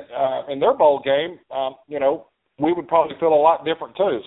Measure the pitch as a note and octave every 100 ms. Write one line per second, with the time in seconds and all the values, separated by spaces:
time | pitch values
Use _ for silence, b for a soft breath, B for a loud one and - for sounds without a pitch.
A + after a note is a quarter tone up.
0 | - B2+ C3+ C3 C#3+ C#3 F#3 C#4 D#3 C#3
1 | C3+ C#3 E3+ F3 - C3 C3 C3+ - C#3+
2 | C3+ D#3+ - _ _ - D#3 F3 D3+ E3
3 | D3+ C#3+ E3 D3+ D3+ D#3+ D3 D#3 C3+ -
4 | G3 A#2+